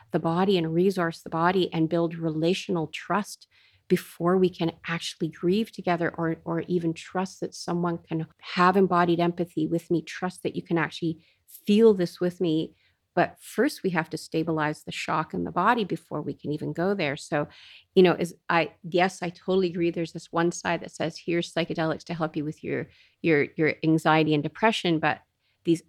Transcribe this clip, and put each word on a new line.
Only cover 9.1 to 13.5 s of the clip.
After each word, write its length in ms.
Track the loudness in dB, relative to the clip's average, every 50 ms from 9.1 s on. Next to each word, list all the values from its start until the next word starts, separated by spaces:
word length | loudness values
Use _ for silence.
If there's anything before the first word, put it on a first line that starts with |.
| 4 2
empathy 480 | 2 0 0 -2 -4 -6 -4 -4 -2 -2
with 240 | -2 -2 -2 0
me, 100 | -2 -2
trust 400 | -2 -4 -10 -8 -8 -8 -6 -6 -6
that 120 | -6 -6
you 60 | -6
can 160 | -6 -2 0 0
actually 420 | 0 -2 -4 -4 -4 -4 -4 -6 _ _ _ _ _ _ -20 -6 0
feel 280 | 4 6 8 8 8 8
this 280 | 6 2 -2 -2 -2
with 180 | -2 -2 -2 -2
me. 340 | 0 0 0 0 0 -2 -8 _ _ _ _ _ _ _ 0
But 220 | 0 0 0 -2 _
first, 440 | -20 -8